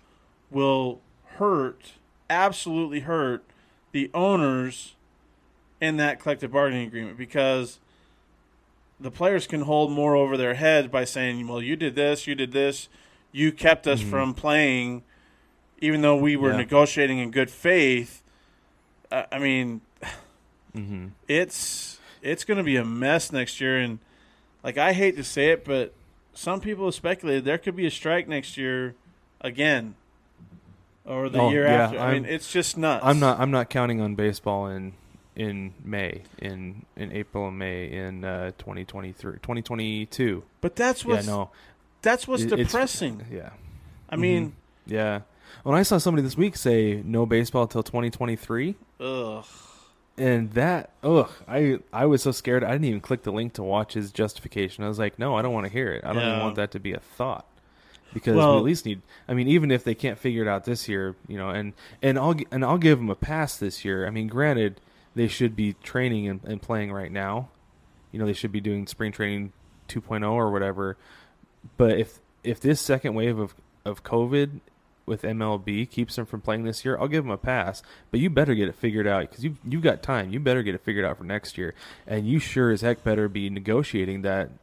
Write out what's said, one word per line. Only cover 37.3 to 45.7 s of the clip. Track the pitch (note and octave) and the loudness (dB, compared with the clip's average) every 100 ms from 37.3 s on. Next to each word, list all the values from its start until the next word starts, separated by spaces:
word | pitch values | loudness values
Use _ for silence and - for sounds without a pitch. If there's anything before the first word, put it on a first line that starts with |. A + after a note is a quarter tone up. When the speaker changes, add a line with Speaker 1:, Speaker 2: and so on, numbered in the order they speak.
| G2+ G2 | -6 -6
Speaker 2:
and | F#2+ | -6
May | F#2+ F2+ F2+ | -6 -6 -8
in, | E2 F#2 F#2 F#2+ | -8 -8 -8 -8
uh, | F#2 F#2 F#2 | -6 -8 -10
twenty | - F#2+ | -12 -12
twenty-three, | F#2 G2 F#2 F#2 G2 - | -12 -12 -12 -12 -12 -12
twenty | - A#2+ | -8 -8
twenty-two. | A2+ A#2 A2 G#2+ G#2+ - B2 F2+ - _ | -6 -6 -4 -6 -8 -2 -2 -2 -8 _
Speaker 1:
But | F3 - | -6 0
that's | A#3+ B3 A#3 | 0 0 0
Speaker 2:
Yeah, | |
Speaker 1:
what's, | A3+ G#3 | 0 0
Speaker 2:
no. | G#3 F#3+ - - _ _ _ | -4 -4 -12 -20 _ _ _
Speaker 1:
that's | A3 A#3+ - | 0 0 0
what's | B3+ | -2
Speaker 2:
It, | A2+ | 0
it's | G#3 A#2+ | 2 2
Speaker 1:
depressing. | A#3+ C4 - D#3 G#2+ A2+ | 0 0 -2 -6 -6 -12
Speaker 2:
yeah. | G2+ - - - - - - - | -12 -14 -18 -20 -20 -20 -20 -8
Speaker 1:
I | D#3 | 0
Speaker 2:
Mm-hmm. | |
Speaker 1:
mean, | F3+ F3 D#3 - _ _ - | 2 2 0 -8 _ _ -6
Speaker 2:
Yeah. | G#2+ G#2+ G#2 G#2+ _ - - | -2 0 -2 -8 _ -20 -10
When | C3+ | 2